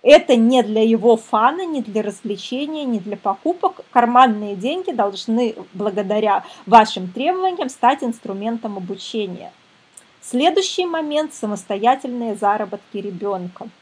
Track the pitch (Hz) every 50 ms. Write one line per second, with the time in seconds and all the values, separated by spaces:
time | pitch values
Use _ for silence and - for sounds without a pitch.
0 | - 240 285 320 339 - 254 233 226 233 262 254 226 208 214 220 220 226 226 220
1 | 196 240 226 220 - - - 214 220 254 311 359 381 339 311 277 220 214 190 214
2 | 208 208 196 - - 214 208 185 - - 247 254 294 294 311 311 294 254 233 208
3 | 175 208 208 190 - 208 196 - _ 302 359 359 - 370 370 - - _ - 247
4 | 240 233 240 247 262 247 214 208 208 208 202 185 190 254 311 370 370 392 285 226
5 | 202 202 196 190 - - 226 233 247 226 220 - 190 - _ 180 208 214 185 202
6 | 202 185 208 214 214 208 196 202 - - - - - - 208 262 277 - - -
7 | 185 180 180 233 262 320 370 381 370 370 359 339 320 254 - - - 240 285 277
8 | 277 240 226 - _ - 196 196 208 226 233 226 226 214 202 196 180 180 196 190
9 | - - - 226 208 185 180 180 - - _ _ _ _ _ _ _ _ _ -
10 | _ _ _ _ - - - 247 294 349 - 403 370 - - - 359 349 330 320
11 | 311 294 294 302 311 302 - - - 208 208 196 - _ 202 202 208 240 262 262
12 | - 254 247 247 233 226 202 202 208 202 208 214 214 190 208 208 _ _ - 202
13 | 190 202 190 175 202 202 196 185 180 180 180 - - 226 _ _